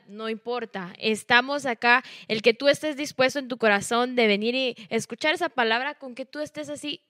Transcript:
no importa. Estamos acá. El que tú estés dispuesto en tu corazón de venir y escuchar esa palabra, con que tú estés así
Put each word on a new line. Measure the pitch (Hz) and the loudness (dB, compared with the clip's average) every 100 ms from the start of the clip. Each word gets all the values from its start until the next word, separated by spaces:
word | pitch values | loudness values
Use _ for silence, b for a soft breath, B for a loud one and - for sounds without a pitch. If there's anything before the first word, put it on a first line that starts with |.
| _ | _
no | 208 220 | -10 -8
importa. | 220 240 240 226 190 180 - | -8 -6 -6 -6 -10 -12 -4
Estamos | 220 214 - 240 262 285 269 | -2 -2 4 4 4 -2 -4
acá. | 233 240 247 - B B | 0 4 4 2 B B
El | 220 | 0
que | 233 | 2
tú | 226 277 | 4 4
estés | 285 311 269 | 2 0 -4
dispuesto | 294 - 262 285 | -6 0 0 0
en | 254 | -6
tu | 247 | 0
corazón | 220 202 202 233 247 | 2 2 2 0 0
de | 247 226 | 2 4
venir | 202 220 | 4 2
y | 254 254 226 208 | 0 -2 -4 -6
escuchar | 226 - 240 311 | -6 -6 -4 -2
esa | 349 339 | 0 -2
palabra, | - 226 233 277 | 0 0 2 -2
con | 294 269 | -8 -14
que | 240 | -12
tú | 262 294 | -12 -8
estés | 302 302 285 | -10 -8 -10
así | 294 294 294 _ | -10 -10 -10 _